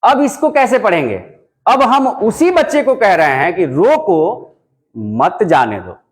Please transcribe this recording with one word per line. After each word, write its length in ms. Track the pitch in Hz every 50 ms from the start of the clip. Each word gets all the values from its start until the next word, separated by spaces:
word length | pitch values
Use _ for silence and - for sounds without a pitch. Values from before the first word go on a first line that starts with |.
| -
अब 180 | 214 269 262
इसको 280 | 294 269 - - - 302
कैसे 300 | 311 294 269 240 226 254
पढ़ेंगे? 360 | - 214 180 165 147 120 104 92 90 - - _ _ _ _ _ _
अब 160 | - 240 269 277
हम 240 | 233 247 277 269
उसी 440 | 262 - - 196 220 214 - 311 349
बच्चे 320 | 370 349 302 - - 294 277
को 120 | 233 262
कह 180 | 247 226 202 185
रहे 200 | 165 160 147 135
हैं 200 | 131 139 165 180
कि 100 | 180 185
रो 320 | 143 127 139 175 240 302
को 520 | - - 208 185 160 156 175 226 - - - _ _ _ _ _ _ _ _ _
मत 400 | 117 110 107 107 113 131 170 - - 214
जाने 360 | 175 156 143 131 113 104 98
दो। 180 | 90 90 90 - _ _